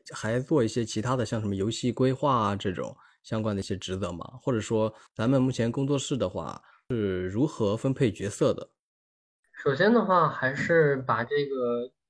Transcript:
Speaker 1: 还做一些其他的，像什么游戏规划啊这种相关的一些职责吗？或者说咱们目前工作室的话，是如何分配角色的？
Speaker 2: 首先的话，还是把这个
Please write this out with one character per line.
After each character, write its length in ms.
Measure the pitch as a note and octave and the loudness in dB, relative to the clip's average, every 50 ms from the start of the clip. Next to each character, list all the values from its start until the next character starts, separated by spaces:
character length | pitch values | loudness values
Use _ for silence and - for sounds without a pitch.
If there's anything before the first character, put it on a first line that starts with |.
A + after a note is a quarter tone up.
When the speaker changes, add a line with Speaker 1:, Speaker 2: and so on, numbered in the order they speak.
| _ - - | _ -16 -14
Speaker 1:
还 260 | - - G#2+ A#2 B2+ | -8 -4 -2 -2 -2
做 240 | C3+ - E3 C#3+ A#2 | -2 0 2 2 2
一 40 | A2 | 2
些 160 | - B2 A2+ | 0 -2 -4
其 180 | - - A2+ | -2 -4 -4
他 140 | G#2+ B2 C3 | -2 -2 -2
的， 100 | B2+ A2+ | -2 -2
像 140 | - B2 A2 | -2 -2 -4
什 80 | A2 G2+ | -2 -2
么 80 | G2 | -2
游 140 | F#2+ F#2+ A2+ | 0 -2 -2
戏 220 | A2+ - - B2 | -2 -2 -2 -2
规 200 | A2+ - B2+ C3 | 0 2 2 0
划 220 | C3 - D3 C#3+ C3 | 2 2 0 2 2
啊 220 | A#2 G#2+ G2+ G2+ | 2 2 0 0
这 160 | G2 - G2+ | -2 -2 -4
种 240 | F2+ C#2+ B1+ A1 - _ - - _ _ | -4 -4 -6 -8 -8 _ -20 -20 _ _
相 220 | _ - A2+ A2 G#2+ | _ -6 -4 -2 -2
关 120 | A2 G#2 | -2 -2
的 40 | G2 | -2
一 40 | F#2+ | -2
些 140 | - G2+ F#2 | -4 -6 -6
职 200 | - - F#2 F#2+ | -6 -6 -6 -4
责 140 | G2 F2 | -4 -6
吗？ 140 | F2 E2 - - - B2 | -6 -8 -10 -12 -14 -8
或 100 | - C#3 | -4 -2
者 80 | B2+ A2 | -2 0
说 340 | G#2 - A#2 G#2+ G#2+ G#2+ - - - _ _ | 0 0 0 0 0 0 -2 -6 -20 _ _
咱 160 | - A2 B2 | -2 0 2
们 120 | C#3 C3+ | 4 4
目 100 | B2+ C3 | 4 2
前 200 | B2+ - A2+ A#2 | 2 2 0 0
工 140 | A#2+ C3+ C#3 | 0 -2 0
作 140 | C#3 C#3+ C3+ | 0 0 -2
室 180 | - - D3 A#2+ | -2 -2 -2 -2
的 100 | G2+ F#2 | -2 -2
话， 340 | - F2+ D#2 - G1+ - _ _ _ _ _ - | -2 -6 -8 -8 -10 -12 _ _ _ _ _ -4
是 380 | B2+ A2+ G#2 G2 F#2 F#2 F#2 F#2 | -2 0 0 0 0 -2 -2 -4
如 180 | F#2+ A2+ C#3+ | 0 0 0
何 320 | D#3+ - - A2+ G2 G#2 A2+ | 0 0 0 0 0 0 0
分 160 | - C3+ C3 | 0 -2 0
配 180 | - C#3 A2 | 2 2 0
角 180 | G2 - - G#2 | 0 -2 -6 -6
色 240 | - - D3+ B2 F#2+ | -2 0 2 2 2
的？ 160 | - - - _ _ _ _ _ _ _ _ _ _ _ _ _ _ _ _ _ - - | 0 -4 -14 _ _ _ _ _ _ _ _ _ _ _ _ _ _ _ _ _ -4 -2
Speaker 2:
首 120 | D3 C3+ | -2 2
先 180 | C#3 F#3 G#3+ A#3+ | 4 4 6 6
的 100 | A#3 G3 | 4 4
话， 260 | F#3 F#3 F3 D#3+ C#3 | 4 4 4 4 4
还 240 | - - C3 C3 C#3 | 0 0 -2 -2 0
是 440 | C#3 - - E3+ E3 D#3 C#3+ C#3 C3 | 0 0 4 4 6 6 6 4 0
把 260 | B2+ B2+ A#2 A2 A#2 | 0 0 0 0 0
这 220 | - C#3+ D3 C#3+ | 0 0 0 0
个 460 | C3+ C3+ C3 B2 A#2+ A#2+ A#2+ B2 B2+ _ _ _ _ | 0 -2 -2 0 0 0 -2 -4 -8 _ _ _ _